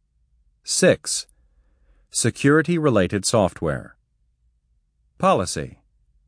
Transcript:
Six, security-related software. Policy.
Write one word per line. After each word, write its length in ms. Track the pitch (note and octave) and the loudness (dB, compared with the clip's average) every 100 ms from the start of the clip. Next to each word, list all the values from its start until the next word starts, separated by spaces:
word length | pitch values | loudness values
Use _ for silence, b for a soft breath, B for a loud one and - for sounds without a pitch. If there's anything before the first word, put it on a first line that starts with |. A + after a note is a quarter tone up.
| _ _ _ _ _ _ | _ _ _ _ _ _
Six, 600 | - - F3+ A2+ - - - _ _ _ _ _ _ _ _ | -8 0 2 2 -2 -10 -10 _ _ _ _ _ _ _ _
security-related 1160 | - A#2+ - C#3 D3+ D#3+ E3+ D3+ G#2+ F2+ G2+ F#2+ | -4 -4 0 2 2 2 0 2 2 0 -2 -2
software. 680 | A2+ F#2 - E2 C2 G1+ _ _ _ _ _ _ _ _ _ _ _ _ - | 0 0 -2 -6 -6 -10 _ _ _ _ _ _ _ _ _ _ _ _ -4
Policy. 600 | F#3 D#3+ F2+ E2 C2+ - _ _ _ _ | 0 0 -2 -8 -10 -14 _ _ _ _